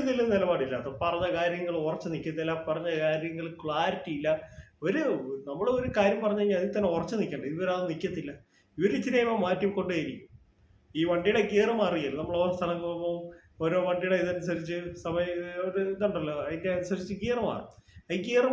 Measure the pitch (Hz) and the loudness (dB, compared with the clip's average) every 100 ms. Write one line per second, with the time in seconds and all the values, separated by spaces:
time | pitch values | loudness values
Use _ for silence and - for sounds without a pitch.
0 | 262 240 233 196 180 160 131 123 135 - | 2 2 4 4 4 2 0 -2 -4 -2
1 | 170 175 180 165 175 175 175 170 156 165 | -2 0 0 2 0 0 -2 -2 -2 -2
2 | 175 160 160 156 160 160 160 160 170 160 | -4 -4 -4 -2 -2 -2 -2 -2 0 0
3 | 156 156 165 165 165 165 156 151 180 185 | 2 0 -2 -6 -8 -8 -4 0 0 0
4 | - 147 151 156 - - - - 160 294 | -4 -2 0 0 -2 -18 -20 -6 0 0
5 | 277 156 131 135 139 151 233 254 247 214 | 2 0 -2 -8 -8 -2 0 0 0 4
6 | 202 - 214 208 208 180 196 - 190 165 | 4 4 0 2 2 2 2 2 2 2
7 | 165 220 180 139 131 160 185 180 180 160 | 0 -2 -2 -2 -4 -2 0 0 -2 -2
8 | 185 - 139 139 _ _ _ - 190 269 | -4 -4 -8 -12 _ _ _ 0 2 2
9 | 240 240 233 220 180 185 202 196 175 170 | 2 2 2 2 2 2 0 0 -2 -2
10 | 135 127 - - _ _ _ _ _ 151 | -2 -8 -14 -20 _ _ _ _ _ 0
11 | 170 175 196 226 196 202 226 226 185 165 | 2 4 4 4 4 4 4 4 2 2
12 | 139 143 160 175 175 180 175 170 170 170 | -2 -4 -2 2 2 0 -2 -2 -4 -2
13 | 170 175 170 - _ - 160 180 175 180 | -2 -4 -6 -16 _ -2 0 2 2 0
14 | 185 180 175 175 165 165 160 175 175 - | 2 2 2 -2 -2 -4 -2 -6 -6 -8
15 | 170 170 175 175 175 180 185 190 196 190 | -2 0 0 -2 -4 -4 -2 0 -2 0
16 | 208 170 151 147 143 165 185 180 - 185 | 0 0 -2 -2 -4 -4 -2 -2 -2 -4
17 | 185 196 226 240 185 104 - - _ - | -4 -4 -2 0 0 -2 -8 -18 _ -20
18 | - 185 226 247 254 | -6 -4 2 4 4